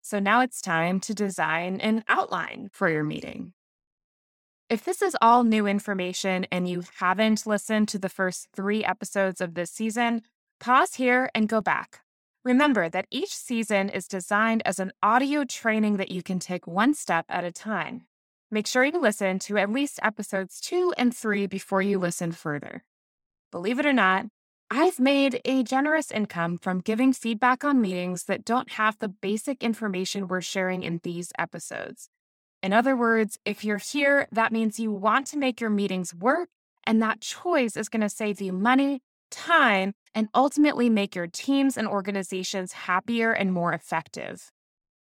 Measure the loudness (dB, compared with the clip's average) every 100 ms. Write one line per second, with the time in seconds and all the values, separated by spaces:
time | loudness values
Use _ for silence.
0 | -4 -2 4 4 2 -2 -2 0 2 0
1 | -2 -4 -4 -2 -2 -2 -4 -2 0 0
2 | 2 0 0 -4 -6 -10 -14 -2 0 0
3 | -2 -4 -10 -12 -14 _ _ _ _ _
4 | _ _ _ _ _ _ _ -4 -4 -2
5 | -2 4 6 6 6 4 2 0 -2 -4
6 | -4 -2 -2 -2 -2 -2 -2 -4 -8 -2
7 | 0 2 4 2 0 -4 0 0 0 -2
8 | -6 -2 -2 -2 -12 -6 -2 0 -2 -4
9 | -4 0 0 0 -6 -4 -6 -4 -4 0
10 | 0 -2 _ _ _ _ 2 4 2 2
11 | 2 2 2 0 0 0 0 -2 -4 -18
12 | _ _ _ _ 2 4 6 4 2 -2
13 | -4 -6 -6 -8 -4 -4 2 0 0 -4
14 | -6 -8 -2 2 2 2 0 -2 -6 0
15 | 4 4 4 0 -2 -2 0 2 2 0
16 | -2 -6 -4 -6 -4 -8 -4 2 2 2
17 | 0 -2 0 -6 -6 -8 -6 -4 -6 -10
18 | _ _ _ _ _ -4 0 2 2 4
19 | 0 2 -2 -2 -2 0 0 0 -2 -2
20 | -4 -4 -6 -6 -6 -10 -4 0 0 2
21 | 0 0 -2 0 -2 -6 -2 0 2 0
22 | 0 -2 -6 -6 -6 -6 -8 -16 _ _
23 | _ _ _ _ _ -6 -2 0 2 4
24 | 4 2 -2 _ _ _ _ 2 2 4
25 | 4 4 2 0 0 0 0 0 2 0
26 | -2 -4 -4 -2 -4 -2 -2 -2 -2 2
27 | 2 2 -2 2 2 2 2 2 2 0
28 | -4 -4 -4 -4 0 -2 -2 -2 -2 0
29 | -8 -6 -4 -2 -4 -4 -2 -2 -4 -2
30 | -4 -4 -4 -4 -4 -2 -2 -2 -4 -6
31 | -6 -8 -8 -6 -6 -6 -10 -10 -10 -14
32 | -20 _ _ _ _ _ 2 2 4 2
33 | 2 2 0 -4 -6 -4 -4 -4 -4 0
34 | 2 2 2 0 0 2 -2 -2 -4 0
35 | 2 2 0 -2 -2 -2 -2 0 0 -2
36 | -4 -2 0 0 -2 _ _ _ 2 2
37 | 2 -2 -8 -8 0 2 2 -2 -4 -2
38 | -2 -2 -4 -4 -4 0 4 4 4 -2
39 | _ _ _ -12 2 4 6 4 0 -4
40 | _ -4 0 4 4 6 4 6 4 4
41 | 2 -4 -6 -6 0 2 2 0 -2 -2
42 | -2 -4 -4 -6 -4 -6 -6 -10 -2 -2
43 | 0 0 2 2 0 0 0 -2 -4 -6
44 | -6 -12 -10 -12 -18 _ _ _ _ _